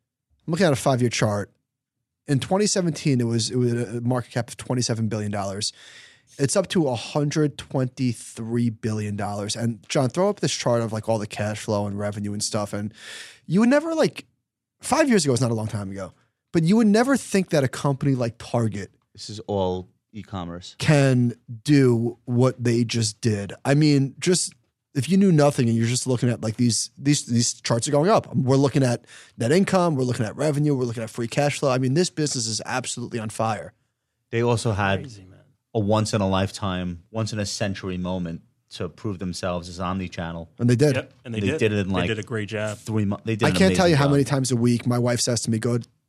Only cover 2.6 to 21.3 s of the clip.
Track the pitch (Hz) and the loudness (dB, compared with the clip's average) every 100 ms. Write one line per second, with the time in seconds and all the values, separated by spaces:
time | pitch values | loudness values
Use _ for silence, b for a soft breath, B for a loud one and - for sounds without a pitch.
2.6 | 208 202 175 143 156 127 117 117 110 123 | 2 0 0 0 0 2 2 0 0 0
3.6 | 123 120 110 120 120 127 - 127 - - | 0 0 -4 -4 -2 -2 -2 -6 -6 -8
4.6 | - 123 117 113 107 110 104 104 98 98 | -4 -2 -2 -2 -2 -2 -4 -4 -6 -6
5.6 | - - B B B B B - 139 202 | -8 -8 B B B B B -4 0 0
6.6 | 180 196 143 117 - 151 147 156 151 - | 0 0 0 -2 -4 -2 0 0 0 -2
7.6 | - 139 127 - 127 113 - - 113 120 | -6 -2 -2 -2 -2 -2 -8 -12 -4 0
8.6 | 120 107 113 107 104 101 101 104 101 - | 0 -2 -4 -4 -4 -4 -6 -6 -6 -4
9.6 | 117 104 - 151 127 175 202 196 165 - | -4 -4 -4 0 0 2 0 0 -4 -2
10.6 | 131 117 113 107 107 110 104 - 104 104 | 0 0 0 -4 -2 -2 -4 -6 -6 -4
11.6 | - 104 101 101 104 104 104 104 - 107 | -2 -2 -2 -4 -6 -6 -6 -6 -4 -4
12.6 | 104 101 107 - B B B B B 180 | -4 -6 -8 -10 B B B B B 2
13.6 | 240 294 330 320 214 - - _ _ _ | 4 4 2 0 0 -2 -18 _ _ _
14.6 | _ _ - 285 302 214 143 117 120 113 | _ _ 0 2 4 4 4 2 2 0
15.6 | 107 104 98 98 87 - _ _ _ 170 | -2 -4 -6 -8 -12 -14 _ _ _ 0
16.6 | 160 220 214 214 247 262 - 196 180 156 | 4 4 6 4 4 0 0 -2 2 2
17.6 | 131 - 147 135 143 127 117 - - 120 | 0 0 -2 0 0 0 -2 -6 -4 0
18.6 | 113 98 92 _ _ - - 104 - 101 | 0 -2 -8 _ _ -18 -14 -12 -4 0
19.6 | 92 92 92 _ _ 110 - 98 87 87 | 0 -2 -8 _ _ -18 -12 -10 -10 -12
20.6 | - - - 147 139 123 120 | -14 -4 2 4 4 4 2